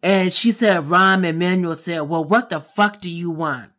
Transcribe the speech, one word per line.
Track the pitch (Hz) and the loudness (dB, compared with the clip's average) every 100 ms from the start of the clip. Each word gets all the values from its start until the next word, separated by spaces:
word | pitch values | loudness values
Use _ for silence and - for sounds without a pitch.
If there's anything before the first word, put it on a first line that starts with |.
And | 175 196 185 | 2 2 2
she | - 233 | 0 0
said, | - 220 180 | 2 2 2
Rahm | 147 175 190 190 | 2 4 4 4
Emanuel | 175 165 175 185 175 | 0 0 0 0 -2
said, | 160 - 165 | -4 -6 -6
"Well, | 147 165 | -4 -4
what | 151 214 240 | 0 0 0
the | 160 | -8
fuck | - - 208 208 | -8 0 0 0
do | 180 | -12
you | 170 170 | -8 -8
want?" | 160 160 131 107 | -4 -4 -6 -10